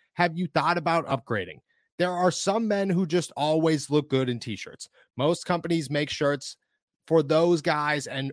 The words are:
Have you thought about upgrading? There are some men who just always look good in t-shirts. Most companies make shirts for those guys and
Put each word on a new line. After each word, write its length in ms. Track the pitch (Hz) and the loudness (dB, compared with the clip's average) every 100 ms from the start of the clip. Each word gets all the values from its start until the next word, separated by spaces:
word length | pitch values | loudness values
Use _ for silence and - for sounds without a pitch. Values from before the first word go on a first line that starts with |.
| _ - | _ -2
Have 240 | 175 165 | 0 0
you 80 | 175 | -2
thought 320 | 156 151 175 | 0 0 0
about 280 | 165 165 139 | 0 0 0
upgrading? 520 | 131 - 110 87 73 _ _ _ - | -4 -2 -4 -4 -10 _ _ _ -4
There 120 | 180 | -2
are 200 | 180 185 | 2 2
some 360 | - 190 214 226 | 2 0 0 0
men 220 | 202 196 | 0 2
who 160 | 180 180 | 0 2
just 280 | 175 - - | 0 -2 -2
always 540 | 147 160 160 151 - | 0 2 4 2 2
look 180 | 147 143 | 0 2
good 200 | 135 127 | 0 0
in 100 | 120 | -2
t-shirts. 500 | 117 101 - - - _ _ - | -6 -10 -12 -16 -20 _ _ -2
Most 280 | 147 170 - | 0 0 -2
companies 460 | 175 165 170 131 | -4 0 -2 0
make 180 | 147 151 | -2 -2
shirts 480 | - 143 143 - - _ _ _ _ - | 0 0 0 -6 -18 _ _ _ _ 0
for 160 | 165 | 2
those 380 | 143 156 170 170 | 4 4 4 2
guys 460 | 170 151 147 147 - | 2 0 0 -2 -4
and 260 | 135 139 | -6 -6